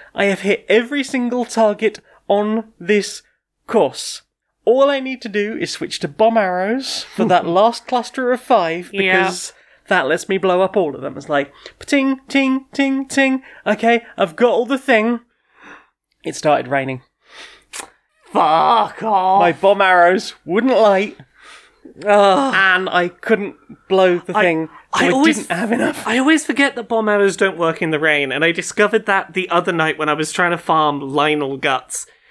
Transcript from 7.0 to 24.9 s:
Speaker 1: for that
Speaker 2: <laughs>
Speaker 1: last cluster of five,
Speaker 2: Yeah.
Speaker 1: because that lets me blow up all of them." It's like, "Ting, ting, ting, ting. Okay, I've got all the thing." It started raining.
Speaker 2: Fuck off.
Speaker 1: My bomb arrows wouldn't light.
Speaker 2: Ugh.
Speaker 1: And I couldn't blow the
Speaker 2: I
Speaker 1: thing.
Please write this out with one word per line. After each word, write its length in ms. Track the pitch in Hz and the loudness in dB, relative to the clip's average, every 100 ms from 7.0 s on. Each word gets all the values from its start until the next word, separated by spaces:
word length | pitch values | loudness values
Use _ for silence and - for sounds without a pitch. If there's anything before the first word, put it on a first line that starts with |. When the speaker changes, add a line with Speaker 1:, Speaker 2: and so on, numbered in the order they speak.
Speaker 1:
for 200 | - - 226 | -10 -4 2
that 200 | 185 185 | 2 2
Speaker 2:
<laughs> 120 | 175 | 2
Speaker 1:
last 280 | 220 233 - | 2 0 -4
cluster 460 | 247 226 - 247 | -4 -4 -4 -2
of 80 | 247 | -2
five, 500 | - 233 165 165 175 | 0 0 2 -4 -8
Speaker 2:
Yeah. 300 | 196 196 185 | -4 0 2
Speaker 1:
because 300 | 190 185 - - _ _ _ | 0 -4 -12 -16 _ _ _
that 180 | 185 135 | 0 0
lets 220 | 165 - | -2 -2
me 80 | 190 | -2
blow 220 | 190 180 | 0 2
up 140 | 190 208 | 0 0
all 180 | 165 | -2
of 60 | 127 | -4
them." 140 | 135 139 | -10 -12
It's 120 | 143 | -4
like, 240 | 143 143 - - - | -2 -2 -10 -20 -20
"Ting, 400 | - 277 269 269 - | -2 0 0 -2 -2
ting, 380 | 277 269 262 269 | 0 0 0 -4
ting, 340 | - 269 269 269 | -2 -2 -2 -2
ting. 360 | - 269 262 - - - | 0 0 0 -6 -10 -4
Okay, 380 | 214 226 233 233 - | 0 2 0 -2 -4
I've 200 | 190 160 | -4 0
got 140 | 240 | 2
all 140 | 196 233 | 2 0
the 120 | 269 | -4
thing." 420 | - 233 214 240 - _ _ _ - - _ _ _ _ | 0 2 2 -2 -8 _ _ _ -20 -20 _ _ _ _
It 100 | 160 | -12
started 340 | 139 156 147 123 | -4 0 0 0
raining. 340 | 139 135 127 - _ _ - - - _ - - _ _ _ _ | -4 -4 -8 -14 _ _ -20 -20 -20 _ -18 -18 _ _ _ _
Speaker 2:
Fuck 680 | 202 165 160 156 233 208 - | 0 2 2 2 2 0 -4
off. 380 | 220 202 185 190 | -2 0 2 2
Speaker 1:
My 120 | 180 | 2
bomb 280 | 160 196 196 | 2 2 4
arrows 540 | 190 180 175 190 - - | 4 6 6 4 -2 -12
wouldn't 320 | - 190 247 220 | -4 -2 2 4
light. 400 | 220 196 208 - - _ - - _ _ - - | 4 4 0 -8 -20 _ -20 -20 _ _ -20 -8
Speaker 2:
Ugh. 500 | 208 208 202 185 269 | 2 4 6 4 2
Speaker 1:
And 340 | 202 190 185 185 | 2 2 2 0
I 200 | 180 175 | 0 -2
couldn't 480 | - - 214 202 - _ - - | -4 -2 -2 -2 -12 _ -20 -2
blow 300 | 190 185 175 | 2 4 2
the 180 | - 190 | -2 0
Speaker 2:
I 60 | |
Speaker 1:
thing. 260 | 185 160 160 - - | 0 0 -4 -10 -8